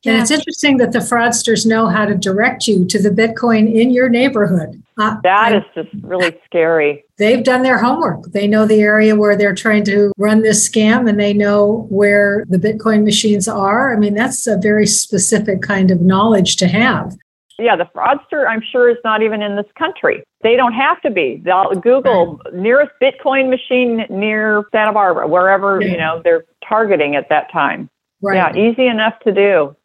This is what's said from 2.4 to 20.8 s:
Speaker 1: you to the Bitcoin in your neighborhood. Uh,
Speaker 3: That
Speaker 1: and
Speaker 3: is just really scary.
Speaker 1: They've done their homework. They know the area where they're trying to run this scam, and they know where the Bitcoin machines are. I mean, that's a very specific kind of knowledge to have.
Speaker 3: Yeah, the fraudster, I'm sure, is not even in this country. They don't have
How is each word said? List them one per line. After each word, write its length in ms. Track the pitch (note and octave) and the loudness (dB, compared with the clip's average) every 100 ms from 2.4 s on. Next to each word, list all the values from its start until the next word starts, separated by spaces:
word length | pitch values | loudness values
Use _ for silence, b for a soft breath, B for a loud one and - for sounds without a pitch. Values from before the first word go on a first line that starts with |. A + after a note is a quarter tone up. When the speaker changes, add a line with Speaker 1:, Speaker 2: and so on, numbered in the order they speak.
| A#3+ B3 - | -2 -2 -2
Speaker 1:
you 160 | G3 F3+ | 0 0
to 140 | G#3 | 0
the 80 | G3+ | 0
Bitcoin 640 | F#3+ A3+ - A#3+ A3 A3 | 0 -2 0 0 2 2
in 180 | A3 B3 | 2 2
your 200 | B3 B3+ | 2 2
neighborhood. 720 | A#3 C4+ B3+ G3 F3 D#3 - - - | 2 0 0 0 0 -4 -14 -20 -4
Uh, 180 | G#3+ G#3+ | -4 -2
Speaker 3:
That 280 | F3+ G3 A3+ | 0 2 2
Speaker 1:
and 120 | G#3+ | 0
Speaker 3:
is 60 | - | -2
just 300 | - D3+ G3+ | -12 -12 -12
really 320 | - F3+ F3 E3 | -8 -4 -4 -6
scary. 600 | _ F3 E3 E3 D3 D3 _ _ | _ -2 0 2 0 -4 _ _
Speaker 1:
They've 260 | G#3 B3 | 0 2
done 200 | A#3+ B3+ | 2 0
their 160 | C4 A#3+ | 0 0
homework. 520 | A#3 D4 D4 D#3+ - | 0 0 -4 -6 -8
They 140 | G3 G3+ | -4 0
know 200 | G#3+ G#3+ | 2 4
the 160 | G#3+ | 4
area 340 | G#3 G#3+ G#3+ G#3+ | 4 4 4 2
where 180 | G#3 | 2
they're 200 | G3+ G3+ | 2 0
trying 280 | F#3+ - G#3+ | 0 0 0
to 280 | G3+ G3+ G#3 G3 | 0 0 0 0
run 240 | G#3 G#3+ | 0 2
this 260 | A3 G#3 - | 2 0 0
scam, 400 | A3+ G#3+ A#3+ A#3 | 0 2 2 2
and 100 | G#3 | 0
they 140 | G#3 | 0
know 540 | G#3 G3+ G#3 G#3 A3+ - | 0 2 2 2 0 -4
where 560 | G3 G3+ G#3 G3+ G3+ - | 0 2 2 2 -2 -2
the 100 | F3+ | -2
Bitcoin 440 | G#3 A3 A3+ G#3+ | -2 -2 0 2
machines 440 | G#3+ G3+ A3 G#3 G3 | 2 0 0 0 -2
are. 460 | G#3 G3 A3 C4+ | -4 -2 0 0
I 40 | A3 | 0
mean, 160 | G#3 | 0
that's 320 | G#3 B3+ C4 - | 0 -4 -4 -4
a 120 | G3+ | -2
very 280 | G#3 G#3+ G#3 | 0 2 2
specific 760 | - - G3+ - A3 G#3+ F#3 | 0 -2 -2 0 -2 -2 -4
kind 280 | - G3 F#3 | -2 0 2
of 120 | F3+ | 2
knowledge 540 | F3+ F#3+ A3 G#3+ F#3 - | 2 4 2 2 0 0
to 100 | F#3 | 0
have. 460 | G3+ B3+ F3 E3+ - _ _ _ - | 2 0 -2 -6 -14 _ _ _ -4
Speaker 3:
Yeah, 160 | A#3 | 0
the 140 | G#3+ - - | 0 -2 -4
fraudster, 500 | A3+ C#4 _ D4+ A#3+ | -2 -2 _ -4 -2
I'm 140 | A3 | -4
sure, 300 | A3 B3 A#3+ | -4 2 2
is 80 | A#3 | 2
not 180 | A3+ G#3+ | -2 -2
even 180 | A3 G#3+ | -2 -2
in 140 | G#3 G3+ | -6 -6
this 100 | G#3 - | -8 -6
country. 460 | D#4+ F4 - - - _ | -8 -2 -2 -2 -10 _
They 120 | A3 | 0
don't 200 | B3 B3+ | 2 2
have 260 | A3+ | 0